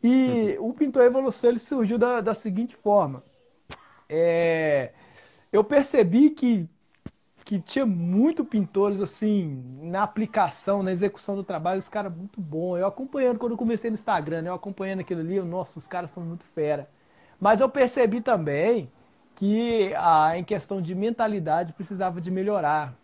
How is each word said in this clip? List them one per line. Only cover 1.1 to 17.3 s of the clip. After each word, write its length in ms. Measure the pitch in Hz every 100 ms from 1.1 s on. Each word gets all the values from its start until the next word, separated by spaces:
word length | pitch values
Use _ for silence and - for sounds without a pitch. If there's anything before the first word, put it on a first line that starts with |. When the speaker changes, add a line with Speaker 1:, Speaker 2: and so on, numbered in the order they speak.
| 262 269 - 240
Speaker 1:
ele 80 | 233
surgiu 400 | - 277 208 233
da, 220 | 240 247
da 140 | 214
seguinte 400 | 214 220 185 240 -
forma. 460 | 208 202 156 131 _ _ _ _ _ - _ _ _
É, 840 | 151 170 170 170 160 156 143 123 _ _ - - _ _
eu 120 | 208
percebi 680 | 214 285 277 285 190 214 294
que, 380 | 302 247 220 165 _ _ _ - _ _ _
que 140 | - 202
tinha 260 | - - 254
muito 580 | 180 170 190 285 330
pintores, 560 | 240 220 190 196 202 196
assim, 600 | 196 - 214 208 165 135 123 131
na 200 | 160 185
aplicação, 800 | 208 - 220 214 185 - - 202
na 100 | 190
execução 420 | 185 202 202 -
do 80 | 196
trabalho, 340 | 190 175 170 190
os 100 | -
caras 240 | 214 196
muito 260 | 165 196 -
bons. 380 | 165 156 180 175
Eu 80 | 196
acompanhando, 520 | 196 269 285 254 226
quando 140 | 240
eu 60 | 233
comecei 320 | 226 226 233
no 40 |
Instagram, 480 | 214 - 185 151 165
né, 80 | 165
eu 40 |
acompanhando 460 | 180 202 190 190 196
aquilo 200 | - 175
ali, 160 | 160 196
eu, 80 |
nossa, 340 | 175 180 - -
os 80 | -
caras 240 | 185 165
são 120 | -
muito 220 | 170 170
fera. 440 | - - 151 147 - _ _ _ _